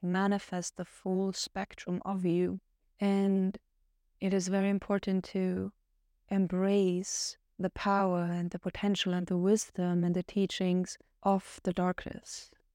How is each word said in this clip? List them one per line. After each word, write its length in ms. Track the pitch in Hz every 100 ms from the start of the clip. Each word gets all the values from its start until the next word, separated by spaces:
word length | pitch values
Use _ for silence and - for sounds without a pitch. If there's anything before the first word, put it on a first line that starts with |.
manifest 760 | 180 185 196 202 - 180 170 -
the 80 |
full 480 | 175 - 185 185 190
spectrum 680 | 185 - 196 190 - - 180
of 200 | - 190
you. 360 | 180 170 180 190 - _ _ -
And 560 | 202 196 196 196 190 - _ _ _ _ _ _
it 140 | 196
is 140 | 190 180
very 220 | 196 196
important 540 | 202 - 202 202 190 - 196
to 360 | 185 185 190 - _ _ _ _ -
embrace 1080 | 196 185 180 190 202 190 180 196 - - - _ -
the 120 | 185
power 540 | - 202 196 190 175 175 175
and 120 | 175
the 80 | 175
potential 560 | 190 - 202 196 190
and 120 | 180 175
the 100 | 180
wisdom 680 | 185 214 - - 180 175
and 100 | 175
the 80 | 175
teachings 760 | 180 - 196 - 185 180 180 - _ _
of 380 | 196 196 - -
the 80 | -
darkness 800 | 180 180 180 - - - - - _ _